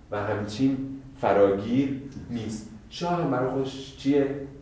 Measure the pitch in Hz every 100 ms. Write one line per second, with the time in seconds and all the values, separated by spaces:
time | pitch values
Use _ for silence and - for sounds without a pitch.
0 | - 104 104 104 101 - 135 135 - -
1 | - - 110 98 98 98 113 127 139 -
2 | - - - 117 107 - - - - -
3 | 175 175 143 123 131 135 135 - - -
4 | 139 143 - - - -